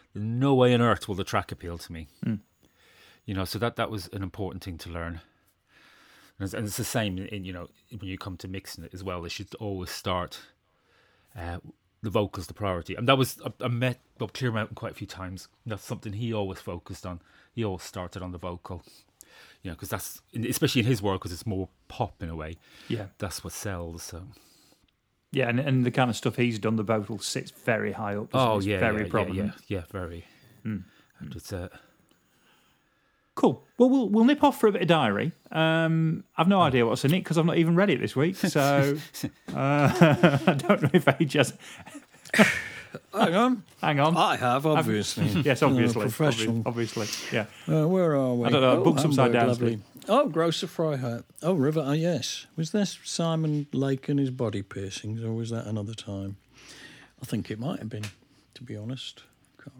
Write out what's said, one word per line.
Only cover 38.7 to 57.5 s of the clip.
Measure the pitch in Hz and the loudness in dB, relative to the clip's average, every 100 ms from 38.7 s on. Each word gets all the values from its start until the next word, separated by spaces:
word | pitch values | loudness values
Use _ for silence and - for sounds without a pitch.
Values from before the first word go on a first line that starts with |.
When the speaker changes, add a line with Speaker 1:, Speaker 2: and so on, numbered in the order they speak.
| 143 139 147 156 - | 4 4 0 -6 -10
Speaker 3:
<laughs> | |
Speaker 2:
uh, | - - - | -10 -10 -10
<laughs> | 139 135 147 143 - 165 143 170 139 - | -2 0 4 4 6 6 8 4 4 2
I | 143 | 2
don't | - 208 | 2 2
know | 127 | 4
if | 180 - - | 4 4 2
H | 151 151 | 2 2
S- | 123 - - - - 294 - _ - - 214 - - - - - - | 2 0 -14 -20 -18 -20 -20 _ -2 4 4 4 -6 -12 -16 -18 -8
Speaker 3:
Hang | 202 202 | 0 2
on. | 180 247 240 165 - | 4 2 0 -6 -4
Speaker 2:
Hang | 160 143 | 0 2
on. | 151 165 | 4 4
Speaker 3:
I | 190 131 | 2 2
have, | 127 127 | 2 2
Speaker 2:
Have | 156 | 2
Speaker 3:
obviously. | 156 160 107 98 - - | 2 2 0 -2 0 0
Speaker 2:
<laughs> | 101 | 2
Yes, | 143 123 | 2 4
Speaker 3:
I'm | 147 | 4
a | |
Speaker 2:
obviously. | 127 120 113 | 4 2 2
Speaker 3:
professional. | 110 113 156 113 110 117 | -2 0 0 2 0 -2
Speaker 2:
Obvi-, | 113 | -2
obviously, | 117 113 - 104 - - | -2 -4 -4 -6 -6 -4
yeah. | 120 104 - - | -4 -4 -8 -2
Speaker 3:
Uh, | 156 156 | 2 2
where | 185 175 | 2 2
are | 143 131 | 2 2
we? | 120 120 | 0 2
Speaker 2:
I | |
don't | 143 | 6
know, | 131 127 | 6 6
Speaker 3:
Oh, | |
Speaker 2:
books | 143 151 | 4 4
upside | 135 139 127 | 4 4 4
Speaker 3:
Hamburg, | 120 | 6
Speaker 2:
down, | 117 | 4
Speaker 3:
lovely. | 120 120 | 2 0
Speaker 2:
Steve. | 113 - - - | -2 -6 -12 2
Speaker 3:
Oh, | 233 294 | 2 4
Grocer | 160 170 160 190 | 2 0 0 -4
Freiheit. | - 160 139 123 117 - - | -2 -2 -2 -4 -6 -10 -6
Oh, | - | 0
River, | 185 135 156 | 2 2 2
ah, | 139 | 0
yes. | 151 165 156 - - - - | 0 0 0 -4 -8 -10 -6
Was | 160 | -2
there | 208 196 | 0 -2
Simon | - - - 165 160 160 147 143 | -4 -8 -2 0 2 2 0 -2
Lake | 131 135 135 - | -2 0 0 0
and | 143 | 0
his | 135 | 0
body | 127 120 104 | 0 -2 -2
piercings, | 95 101 98 - 107 113 | -6 -8 -10 -8 -8 -6
or | 113 | -4
was | 113 113 | -4 -4
that | 113 107 | -6 -6
another | 107 104 | -6 -6
time? | 113 - 98 98 98 _ - - - - - - _ | -10 -10 -8 -8 -10 _ -20 -20 -20 -20 -20 -20 _
I | 127 | -6
think | 113 - | -6 -4